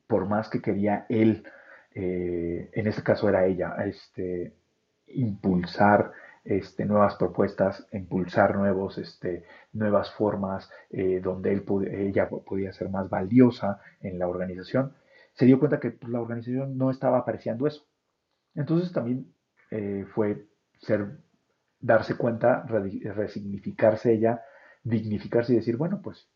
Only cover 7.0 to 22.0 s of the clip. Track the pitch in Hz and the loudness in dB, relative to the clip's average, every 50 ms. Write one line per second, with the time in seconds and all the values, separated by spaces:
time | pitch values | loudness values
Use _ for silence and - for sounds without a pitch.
7 | 101 98 - - - 90 - - 101 98 - - 101 95 95 - - _ - 104 | 4 4 2 0 -2 -2 0 0 0 0 0 0 0 0 0 -2 -8 _ -10 -10
8 | 92 87 - 92 87 87 - 110 101 98 101 101 98 101 95 95 98 95 - - | -8 -4 -4 -4 -4 0 2 4 4 4 4 2 0 0 0 0 -2 -4 -6 -8
9 | 90 - - _ - 95 87 87 85 - - - - _ - 107 110 104 101 101 | -12 -12 -12 _ -8 -6 -6 -8 -10 -14 -20 -20 -20 _ -6 -4 0 2 2 2
10 | 98 - - - 110 104 101 101 98 95 95 95 - - - - - _ - - | 0 -2 -2 -2 0 0 0 0 -2 -4 -4 -6 -8 -12 -20 -20 -18 _ -4 -2
11 | 98 92 92 92 92 95 90 95 95 101 98 98 - - 101 98 98 - - 95 | 0 0 0 0 -2 -2 -4 -2 -2 0 0 0 0 -2 -2 -2 -2 -2 -4 -2
12 | 101 101 98 104 92 - - - - - 101 98 98 95 - - 95 92 95 98 | -2 0 0 0 0 -2 -4 -8 -10 -8 -6 -6 -6 -6 -6 -8 -8 -6 -4 -4
13 | 95 90 101 101 95 92 110 127 127 120 117 - - 101 101 - - - - _ | -4 -4 -4 -4 -2 4 6 8 8 8 6 2 -4 -6 -6 -6 -10 -18 -18 _
14 | - 101 92 87 90 90 90 90 92 92 90 90 92 - - 127 135 139 - _ | -12 -10 -6 -4 -2 -2 -2 -4 -4 -6 -8 -10 -8 -2 0 0 0 -2 -4 _
15 | _ _ _ - - _ _ - 123 123 135 131 143 139 135 - - 120 113 - | _ _ _ -20 -20 _ _ 4 6 8 8 8 6 2 0 0 -2 -4 -8 -8
16 | - 117 117 120 117 113 117 117 113 120 123 131 135 139 135 131 131 131 131 - | -8 -8 -6 -6 -6 -6 -6 -8 -6 -6 -6 -6 -6 -6 -4 -2 0 0 0 0
17 | - 131 127 127 123 - 107 - - 120 113 113 127 151 147 - - _ _ _ | 2 2 2 2 2 0 -4 -4 -4 -6 -4 -2 -2 -2 -4 -6 -10 _ _ _
18 | _ _ _ _ _ _ _ _ _ _ - 160 143 - 160 170 180 175 - - | _ _ _ _ _ _ _ _ _ _ -8 -6 -2 0 0 0 0 0 -2 -4
19 | 120 117 127 131 - - _ _ _ _ _ _ _ _ - 110 101 101 101 98 | -2 -2 -2 -4 -6 -10 _ _ _ _ _ _ _ _ -6 -6 -4 -4 -4 -6
20 | 95 95 - - 107 104 104 104 - - _ _ _ _ _ _ - - 117 101 | -6 -4 -2 0 0 0 0 -4 -8 -14 _ _ _ _ _ _ -4 0 0 0
21 | 101 101 147 - - _ _ _ _ _ _ _ _ _ _ _ - 117 117 110 | 0 -4 -8 -14 -20 _ _ _ _ _ _ _ _ _ _ _ 2 4 4 4